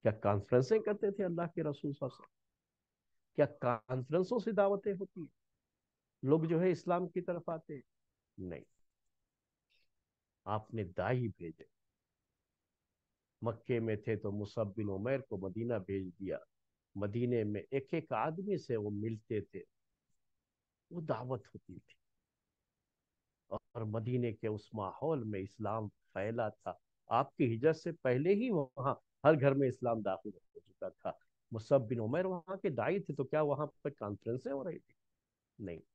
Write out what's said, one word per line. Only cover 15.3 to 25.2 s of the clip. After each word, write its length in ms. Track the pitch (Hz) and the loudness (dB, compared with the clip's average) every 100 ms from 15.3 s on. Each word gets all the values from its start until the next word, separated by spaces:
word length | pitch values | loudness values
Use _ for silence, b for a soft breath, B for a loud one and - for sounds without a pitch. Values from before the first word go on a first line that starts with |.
| 101 | -6
मदीना 380 | 95 95 117 113 | -6 -4 -2 -4
भेज 240 | 92 98 92 | -2 -4 -4
दिया। 300 | 87 95 73 - _ _ _ _ 98 | -8 -6 -6 -8 _ _ _ _ -6
मदीने 480 | 101 110 120 120 104 | -4 0 0 2 0
में 160 | 104 | -4
एक 300 | - 135 135 | -4 -6 -2
एक 200 | 165 - 113 | -6 -2 -2
आदमी 420 | 131 160 196 185 | -2 -4 -4 -4
से 160 | - 117 | -2 -2
वो 120 | 104 | -2
मिलते 500 | 104 110 110 _ 110 | -2 -4 -6 _ -4
थे, 160 | 98 98 - _ _ _ _ _ _ _ _ _ _ _ _ | -4 -12 -16 _ _ _ _ _ _ _ _ _ _ _ _
वो 100 | 170 | -10
दावत 400 | 160 113 127 127 - | -2 -2 0 -4 -6
होती 280 | - _ | -20 _
थी। 220 | 95 _ _ _ _ _ _ _ _ _ _ _ _ _ _ _ _ _ | -20 _ _ _ _ _ _ _ _ _ _ _ _ _ _ _ _ _
और 340 | 98 _ 120 107 | -10 _ -8 -4
मदीने 460 | 110 110 123 120 | -4 0 0 0
के 140 | 104 113 | -2 -4
उस 200 | 107 - 110 | -4 -6 -6
माहौल 480 | 98 - 147 156 | -6 -4 -2 -2